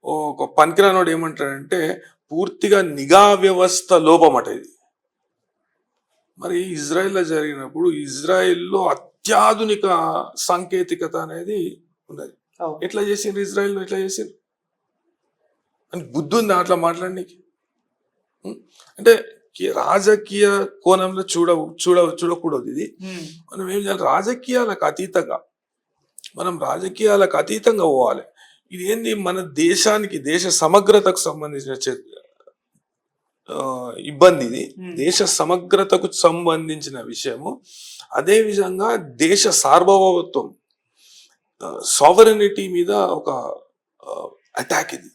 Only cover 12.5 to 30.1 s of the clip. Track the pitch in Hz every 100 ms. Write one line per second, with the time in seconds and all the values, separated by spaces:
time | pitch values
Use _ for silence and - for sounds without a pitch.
12.5 | _ 170 156 180 214 202 202 208 196 196
13.5 | 196 202 196 185 190 190 190 208 _ _
14.5 | _ _ _ _ _ _ _ _ _ _
15.5 | _ _ _ _ 180 135 120 151 233 220
16.5 | 185 175 175 170 170 185 185 180 _ _
17.5 | _ _ _ _ _ _ _ _ _ 190
18.5 | 226 _ _ _ - 208 226 - - _
19.5 | - 185 - - 190 196 208 - 202 202
20.5 | 202 196 - 180 190 185 185 190 170 170
21.5 | 170 160 170 180 180 170 - 170 175 170
22.5 | 147 117 131 214 _ 185 180 160 160 _
23.5 | 190 185 202 202 190 - 151 202 247 254
24.5 | 247 233 196 151 151 185 180 147 - _
25.5 | _ _ _ _ _ _ - - - 185
26.5 | 170 135 170 185 185 214 202 190 - -
27.5 | 214 220 214 165 135 120 - - _ -
28.5 | _ _ 180 185 226 226 214 185 185 180
29.5 | 139 165 190 214 214 202